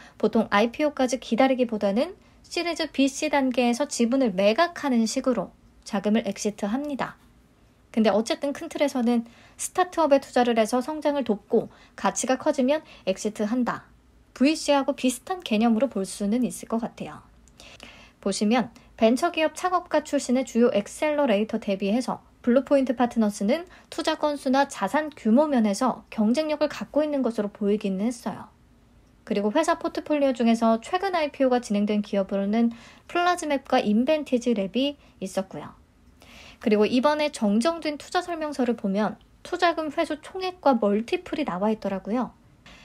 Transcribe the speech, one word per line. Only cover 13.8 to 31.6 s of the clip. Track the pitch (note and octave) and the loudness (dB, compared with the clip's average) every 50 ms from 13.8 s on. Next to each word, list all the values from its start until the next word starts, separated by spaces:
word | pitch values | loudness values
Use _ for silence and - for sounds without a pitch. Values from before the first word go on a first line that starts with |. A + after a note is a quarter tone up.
| - - - _ _ _ _ _ _ _ - | -8 -16 -20 _ _ _ _ _ _ _ -2
브이씨하고 | - B3+ D4 D#4+ D4+ - - C#4+ C#4 C4 D4 C#4 | 2 2 2 2 2 2 2 2 2 2 0 -2
비슷한 | - - B3+ A#3+ - - - F#4+ F4+ | 0 0 -2 -2 -2 -6 -8 -8 -8
개념으로 | - - A3 G#3 A3+ A#3+ A3+ A3 C4+ A#3+ | -4 -2 0 2 4 4 4 2 2 0
볼 | - G3 F#3+ | 0 -2 -6
수는 | F#3 - - G3+ G3+ G#3+ B3+ B3 | -6 -6 -4 -2 -2 0 0 0
있을 | F3+ F3 - - - | -2 -4 -6 -8 -4
것 | A3 A3+ | -4 -4
같아요. | A3+ - - - F3 D#3 D3+ - - - - _ - - _ - - - - - - - - - - - _ - | -4 -4 -8 -10 -14 -12 -14 -16 -20 -20 -20 _ -20 -20 _ -20 -20 -20 -20 -20 -20 -20 -20 -20 -20 -20 _ -6
보시면 | - G3+ F#3+ - G#3+ G#3 A#3 B3+ G#3 - - - - - - - | -4 -4 -2 0 2 2 2 2 0 -2 -6 -20 -20 -14 -2 2
벤처기업 | A3+ A3 B3+ B3 E4+ F4 E4+ D#4+ D#4 D4+ D#4 | 4 4 4 4 2 0 0 2 0 0 0
창업가 | - - F4+ F#4 F4 F4 - - D4+ D4+ | -2 -2 0 0 0 0 0 0 0 0
출신의 | - - C#4+ - - B3 C4 C4 | 0 -2 -2 0 0 0 0 0
주요 | - - A3+ A#3+ A#3+ | 0 2 4 4 4
엑셀러레이터 | - G3+ G3+ - - - D4+ D4+ D4 D4 C#4+ B3+ G#3 G3 A3 - - G#3+ | 4 2 -2 -4 -6 -4 -2 0 2 2 2 2 2 2 0 -2 -4 -6
대비해서 | - G#3 G3 F#3+ G#3 G3 G#3 B3+ B3 - E3+ - - _ _ _ - | -4 -4 -4 -2 0 0 0 0 -2 -2 -6 -8 -10 _ _ _ 0
블루포인트 | B3 A#3 C4+ C4+ - D4 C#4 C4+ C4+ C4 | 4 4 4 4 4 2 4 4 2 0
파트너스는 | - B3+ A#3+ - A#3 A3 G#3 G3+ - G3+ G3+ C#4 E4 F4+ - - - - - | 0 0 0 2 0 0 0 0 -2 0 0 0 0 -2 -8 -18 -20 -20 -14
투자 | - - D4+ D#4+ D#4 | -10 -6 -2 -2 -2
건수나 | - - D4+ D4 C#4 - C4 B3+ C#4 C#4 C#4 | 0 0 -2 -2 -2 -2 0 2 2 2 0
자산 | - - G3 F#3+ - D4+ D#4 D4+ - | -2 -6 -4 -2 0 0 -2 -2 -6
규모 | - - G#3+ A3 C#4 D#4 D4+ | -4 0 4 4 4 4 4
면에서 | C#4 A#3+ G#3+ G#3 G3 - C4 A#3 F3 - - - | 2 2 2 2 0 0 0 -2 -2 -4 -8 -10
경쟁력을 | - - G#3+ G#3+ B3 D#4 D#4 D4+ D4+ D4 D4+ D4 | -4 0 0 2 2 0 0 -2 -2 -2 -2 -2
갖고 | - - G#3 - - C#4+ D#4 | -2 -4 -8 -4 0 0 0
있는 | D4+ D4 C#4 B3+ | 0 0 0 0
것으로 | A3+ A3+ - G3+ G3+ | -2 -2 -2 -4 -4
보이기는 | - - G#3 G3+ G#3 G#3 - G3 F#3+ F#3 G#3 | -4 -2 0 0 0 0 0 -2 -2 -2 -2
했어요. | B3 B3+ - - G#3 F3+ - - - _ _ _ _ _ _ _ _ _ - _ _ _ _ - | -2 -4 -4 -8 -8 -8 -10 -12 -18 _ _ _ _ _ _ _ _ _ -20 _ _ _ _ -8
그리고 | - A3 G3+ G3+ G#3+ | -4 -2 0 0 0
회사 | G#3 D#4 D#4+ E4 E4 E4 | 2 2 2 2 0 0
포트폴리오 | - E4 - E4 D#4+ - D4+ D4 C#4 C4+ B3+ | -2 -6 -6 -6 -4 -2 0 2 2 2 2
중에서 | - A#3+ A#3 A#3 A3 A#3 A3+ A3+ A3+ | 2 2 2 2 4 4 2 2 2
최근 | A3+ - - F4+ G4 G4 F4+ | 0 -2 -4 -2 -2 -2 -2
아이피오가 | E4+ D4+ C#4+ - - C4+ B3+ B3 B3 | -2 -2 -2 -2 0 0 2 2 0